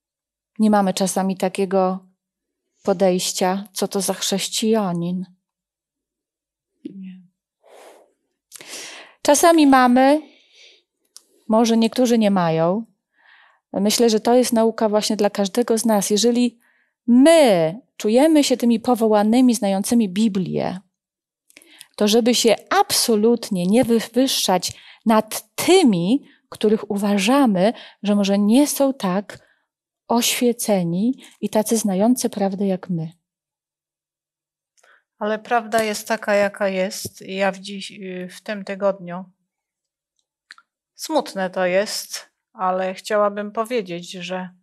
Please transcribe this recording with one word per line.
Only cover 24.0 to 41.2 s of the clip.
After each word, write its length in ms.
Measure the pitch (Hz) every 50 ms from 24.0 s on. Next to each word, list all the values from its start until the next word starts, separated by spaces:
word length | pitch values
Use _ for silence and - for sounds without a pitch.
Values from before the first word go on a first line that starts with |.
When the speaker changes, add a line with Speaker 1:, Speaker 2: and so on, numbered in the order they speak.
| - - - 240 269 262 - - - - 185 180 - - - - - - - _ -
Speaker 1:
nad 480 | 214 226 220 214 - - - - _ _
tymi, 680 | - - - 359 381 349 247 196 165 170 185 254 285 - _ _ _ _ -
których 420 | - - - 214 214 220 - -
uważamy, 840 | 208 202 208 202 202 202 185 214 262 285 277 226 196 175 180 220 240 - - - - _
że 120 | - 196 208
może 240 | 208 202 190 202 202
nie 280 | 208 202 226 262 294
są 280 | 277 - - 277 269 262
tak 440 | 269 - 185 180 202 196 - - - _ _ _ _ _ _ _ _ _ _ _ _ _ -
oświeceni 1080 | 233 240 233 - - - 254 240 226 - - - 208 190 175 170 170 185 208 240 262 - - - _ -
i 80 | - 202
tacy 280 | - 220 214 - 240
znający 540 | 220 - 208 185 185 202 240 247 254 - 233
prawdę 360 | - 202 196 196 196 185 202
jak 240 | 196 185 185 - -
my. 220 | 180 160 160 165 - _ _ _ _ _ _ _ _ _ _ _ _ _ _ _ _ _ _ _ _ _ _ _ _ _ _ _ _ _ _ _ _ _ _ _ _ _ _ _ _ -
Speaker 2:
Ale 200 | 214 208 214 214
prawda 440 | 214 - 247 233 220 214 220 226
jest 260 | 220 214 208 208 - -
taka, 260 | 226 214 - - 208
jaka 340 | 202 202 196 202 - 208 196
jest. 520 | 190 185 185 202 208 - - - - -
Ja 320 | - - 190 190 196 190
w 60 | 185 190
dziś, 340 | 190 196 202 196 190 - - 214 190 185 185 185 180 180
w 100 | - -
tym 240 | - - 214 202 196
tygodniu 600 | - 196 190 202 196 190 196 175 175 170 180 190 - _ _ _ _ _ _ _ _ _ _ _ _ _ _ _ _ _ _ _ _ _ _ _ - - _ _ _ _ _ _ _ _
Smutne 560 | - - - 320 285